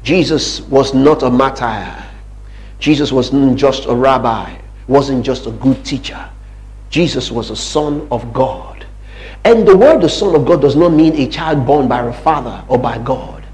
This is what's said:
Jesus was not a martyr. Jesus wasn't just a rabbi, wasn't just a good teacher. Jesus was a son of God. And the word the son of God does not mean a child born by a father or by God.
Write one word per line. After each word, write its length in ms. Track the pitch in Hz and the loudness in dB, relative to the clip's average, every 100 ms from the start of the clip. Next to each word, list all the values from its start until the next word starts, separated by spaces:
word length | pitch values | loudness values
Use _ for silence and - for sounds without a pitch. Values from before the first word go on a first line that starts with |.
Jesus 600 | - 180 139 156 - - | 0 0 2 -2 -4 -8
was 320 | - 135 135 | 0 2 2
not 280 | 135 139 151 | 4 4 4
a 80 | 127 | 2
martyr. 760 | 123 135 131 120 107 92 - - - - - - - - - | 2 2 0 -6 -6 -10 -14 -16 -18 -20 -20 -20 -20 -20 -6
Jesus 340 | 143 147 143 | 0 0 2
wasn't 440 | 131 123 139 135 117 | 0 0 2 2 2
just 300 | 139 131 - | 2 0 -2
a 80 | |
rabbi, 580 | 120 135 131 120 110 - - - - - | 2 2 2 0 -4 -6 -14 -18 -18 0
wasn't 360 | 135 135 127 | 2 2 -2
just 220 | 120 123 120 | -2 -4 -6
a 60 | |
good 320 | 110 131 131 | -2 0 0
teacher. 440 | - 131 - - - - - - - - - | -4 -8 -8 -14 -16 -18 -20 -20 -20 -20 -6
Jesus 400 | 151 165 139 - | -2 0 -2 -6
was 200 | 117 107 | -6 -6
a 60 | 107 | -10
son 520 | - 151 151 147 147 | -4 -2 -2 -4 -4
of 220 | 120 117 | -6 -6
God. 520 | 123 131 - - - - - - - - - | -2 -2 -2 -14 -18 -18 -18 -20 -18 -18 -4
And 220 | 208 226 208 | 2 4 6
the 100 | 185 | 8
word 240 | 262 311 | 8 6
the 80 | 165 | 2
son 260 | - 202 | 0 0
of 100 | 214 | 2
God 160 | 135 175 | 2 4
does 160 | 143 139 | 4 4
not 140 | 175 | 4
mean 240 | 156 160 | 6 4
a 140 | 156 127 | 2 -4
child 380 | - 160 147 123 | -4 -2 -2 2
born 220 | 147 127 | 2 2
by 120 | 123 | 0
a 120 | 120 | -4
father 520 | 120 165 147 120 95 - | -2 -2 -2 -4 -12 -2
or 100 | 127 | -2
by 200 | 123 117 | 0 -4
God. 460 | 120 131 - - - | -4 -6 -6 -16 -18